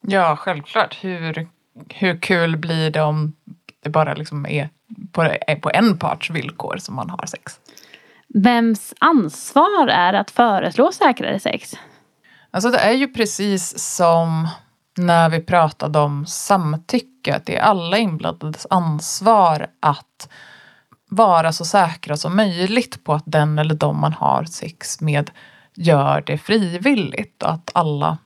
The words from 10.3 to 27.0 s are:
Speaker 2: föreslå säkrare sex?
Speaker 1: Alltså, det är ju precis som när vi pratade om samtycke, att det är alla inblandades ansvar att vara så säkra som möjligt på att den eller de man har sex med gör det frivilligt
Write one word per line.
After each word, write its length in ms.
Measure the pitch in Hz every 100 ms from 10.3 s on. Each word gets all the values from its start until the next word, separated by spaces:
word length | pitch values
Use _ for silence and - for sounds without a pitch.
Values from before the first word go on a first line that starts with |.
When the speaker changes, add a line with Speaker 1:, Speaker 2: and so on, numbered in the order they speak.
Speaker 2:
föreslå 600 | - 240 196 175 202 294
säkrare 480 | 370 330 247 - 196
sex? 340 | - - - - - _ _ _ _ _ _
Speaker 1:
Alltså, 180 | - 226
det 100 | 247
är 140 | 196
ju 140 | 254 269
precis 720 | 262 214 - 202 190 175 - - -
som 520 | 170 165 165 160 165 165 _ _ _ -
när 320 | 175 170 165
vi 100 | 165
pratade 600 | 165 180 156 - 156 151
om 260 | 147 143 151
samtycke, 1120 | - - 196 160 156 - 247 247 _ - -
att 100 | -
det 120 | -
är 40 |
alla 360 | - 202 170 196
inblandades 680 | 220 160 165 170 156 156 -
ansvar 960 | 190 170 151 160 - 196 220 180 156 - _
att 500 | 151 143 _ _ - - - - - _ _ _ _
vara 420 | 196 220 170 160
så 140 | 160 170
säkra 520 | 208 170 165 - 147
som 180 | 165 185
möjligt 680 | 214 175 185 226 240 -
på 100 | -
att 100 | 151 156
den 340 | 156 151 151
eller 160 | 156 151
de 260 | 151 147
man 120 | 151
har 300 | 156 69 67
sex 580 | 160 - 165 - - -
med 300 | 156 147 147 - - _ _ -
gör 480 | 170 147 139 143 147
det 120 | 156
frivilligt 1040 | - 220 185 175 226 262